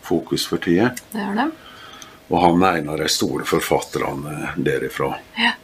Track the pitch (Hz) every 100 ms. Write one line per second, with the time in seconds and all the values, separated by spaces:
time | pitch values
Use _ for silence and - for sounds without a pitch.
0 | - 85 - 80 - 85 - 87 80 -
1 | - 214 202 202 294 320 - - - -
2 | - - - 85 87 87 95 85 73 78
3 | 78 - 95 64 - 82 - 76 - 73
4 | 69 69 71 76 71 76 71 67 65 -
5 | 69 - - - 233 -